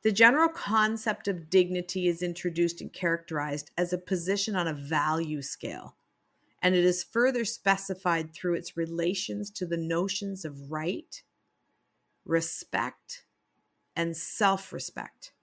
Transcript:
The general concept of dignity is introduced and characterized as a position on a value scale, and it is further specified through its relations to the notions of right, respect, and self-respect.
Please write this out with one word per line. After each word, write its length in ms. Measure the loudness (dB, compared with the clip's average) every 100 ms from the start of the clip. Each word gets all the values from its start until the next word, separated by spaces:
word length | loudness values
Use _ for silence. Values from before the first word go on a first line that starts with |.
The 100 | 0
general 380 | 6 8 8 4
concept 760 | 2 -2 2 2 0 -2 -2 -2
of 220 | -4 2
dignity 580 | 4 4 2 -4 0 0
is 160 | 0
introduced 580 | -2 -2 -4 0 0 0
and 100 | -12
characterized 760 | -4 0 0 -2 -4 -2 -4 -6 -4
as 160 | -2
a 40 | -2
position 560 | -2 -2 0 -2 -2 -2
on 120 | -2
a 60 |
value 720 | -4 -2 0 2 0 -2 -4
scale, 520 | -6 -8 -8 -10 -12 _ _ _ _ _ _ _
and 120 | 2
it 100 | 6
is 200 | 4 2
further 420 | -2 2 2 2 -2
specified 880 | -2 0 0 0 -2 0 0 0
through 220 | -4 -2 0
its 200 | -2 -4
relations 760 | -4 0 0 0 -4 -6 -6
to 140 | -6 -4
the 120 | -2
notions 680 | 0 0 0 -2 -6 -6
of 280 | -8 -10 -6
right, 500 | -4 -2 -4 -8 -18 _ _ _ _ _ _ _ _ _ _ 0
respect, 1000 | 0 2 -4 -4 -2 -2 -6 _ -16 _ _ _ _ _ _ _ -4
and 220 | -2 -2
self-respect. 1160 | -2 2 4 2 -2 -8 -8 -8 -12 _ -20 _